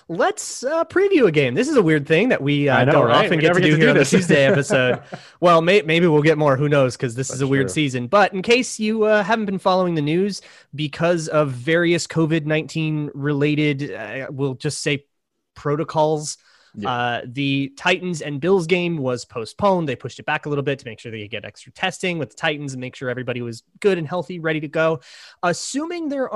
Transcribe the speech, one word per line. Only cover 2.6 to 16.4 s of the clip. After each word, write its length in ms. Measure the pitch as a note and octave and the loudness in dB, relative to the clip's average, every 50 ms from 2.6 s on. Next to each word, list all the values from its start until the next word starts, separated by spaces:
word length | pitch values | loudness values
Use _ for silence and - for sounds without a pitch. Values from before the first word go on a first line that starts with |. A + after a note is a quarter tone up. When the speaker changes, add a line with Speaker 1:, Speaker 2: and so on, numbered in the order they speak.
| C#3+ C#3 | 2 2
Speaker 1:
uh, 80 | C3 B2 | 4 4
Speaker 2:
I 80 | A#2+ | 4
know, 60 | C3+ D#3+ | 4 4
Speaker 1:
don't 120 | D3 B2+ A#2 | 4 4 4
Speaker 2:
right? 180 | A#2+ C3 - | 4 4 4
Speaker 1:
often 120 | E3+ - D#3+ | 2 2 2
Speaker 2:
We 40 | |
Speaker 1:
get 60 | D3 E3+ | 4 4
Speaker 2:
never 120 | F3 F#3 | 4 4
Speaker 1:
to 60 | F#3 D#3 | 4 4
Speaker 2:
get 40 | |
Speaker 1:
do 40 | D3+ | 4
Speaker 2:
to 20 | D#3 | 6
Speaker 1:
here 80 | D#3 - | 6 6
Speaker 2:
do 20 | |
Speaker 1:
on 40 | - | 6
the 60 | D#3+ | 4
Speaker 2:
this. 80 | C#3 - | 4 4
<laughs> 60 | - | 4
Speaker 1:
Tuesday 300 | F#3+ F#3 E3 D#3 C#3+ C#3 | 2 4 4 4 4 6
episode. 560 | C3+ C3 C#3 C3+ - - C3 B2+ B2 - - - - - - - - - _ | 6 4 2 2 2 2 2 2 2 0 -2 -4 -12 -18 -18 -18 -20 -8 _
Well, 220 | E3 F3 E3+ E3 | 4 6 6 6
may-, 200 | E3 F3 G3 G#3 | 6 6 4 4
maybe 240 | - D#3+ D#3+ E3+ F3 | 4 4 2 4 4
we'll 160 | F3 D3+ D3+ | 4 4 4
get 160 | D3 D#3 D#3+ D3 | 4 4 4 4
more. 200 | D3+ D3 C3+ B2+ | 4 2 2 2
Who 120 | D3 D3 | 2 2
knows? 260 | D3 C#3+ C3+ B2+ A#2+ - | 2 2 2 2 0 -2
'Cause 180 | - B2 A2+ | -6 -6 -4
this 120 | B2 C3+ - | -6 -6 -6
is 120 | - B2+ | -4 -4
Speaker 2:
That's 20 | |
Speaker 1:
a 60 | C#3 C3 | -2 0
weird 200 | C#3 C#3 C3+ F#2+ | 2 0 0 0
Speaker 2:
true. 60 | F2+ | 0
Speaker 1:
season. 320 | D#3 D3+ C#3 B2+ B2+ B2 | -2 -2 -2 -2 -4 -4
But 280 | A#2 - - - - - | 0 2 2 2 2 0
in 80 | F#3 F3 | -4 0
case 360 | - A#3+ B3+ A#3+ - - - | 2 2 2 2 -2 -6 -4
you, 240 | G#3+ G#3+ A3 A3 G#3 | -2 -2 0 0 2
uh, 180 | G#3+ G#3+ G#3 G3 | 2 2 2 2
haven't 220 | F3 A3+ A3+ G#3+ | 0 0 -2 -2
been 120 | G3 G3 F#3 | -4 -6 -2
following 380 | - G3 F#3 F#3 F#3 F3+ E3+ | 0 0 2 2 2 0 0
the 60 | D#3 C#3+ D3 D#3+ | 0 0 0 0
news 280 | F3 F#3+ G#3 F#3+ - - - - - _ _ - | 0 0 -2 -4 -8 -12 -18 -20 -20 _ _ -10
because 520 | C#3 D3+ C#3+ - - E3 E3+ F3+ E3+ D#3 - | -8 -8 -8 -4 -2 0 0 0 0 -2 -2
of 240 | - D3+ D3+ C#3 | 0 0 0 0
various 540 | B2+ B2 A#2+ D#3+ D#3+ E3+ F3 E3+ F3 E3 - | -2 -6 -2 0 0 2 2 2 0 0 -2
covid 400 | - - D#3+ D#3+ D3+ D#3+ E3 D3 | -2 -2 0 0 0 0 -2 -2
nineteen 640 | D#3 D#3 D#3 D#3 C#3+ - E3 D#3+ D#3 D#3 D3+ D3 C#3+ - | -2 -2 -2 -2 -4 -6 -4 -4 -2 -2 -4 -4 -6 -8
related, 760 | C#3+ C#3 D3 D3 C#3 C#3+ D3+ D3 D3 D3+ D3 C#3+ C3+ D3 A2+ | -6 -4 -4 -2 0 0 0 0 2 0 0 0 -2 -4 -8
uh, 360 | F#2 G2+ A2 G#2 A2+ C3+ C3 - | -8 -10 -10 -10 -10 -10 -10 -10
we'll 240 | D#3 C3 C#3 C#3 B2+ | -8 -6 -6 -6 -6
just 260 | A#2 - D3+ - - | -6 -8 -8 -8 -4
say 240 | - D3+ D3 C#3 - _ _ _ _ _ _ _ _ _ _ | -4 -4 -4 -4 -6 _ _ _ _ _ _ _ _ _ _
protocols, 840 | - - D3 C#3+ D3+ E3 C#3+ - E3 D3+ D#3 D#3+ D3+ D3+ C#3 - - | -10 -6 -4 -4 -4 -4 -4 0 0 2 2 0 -2 -4 -8 -12 -14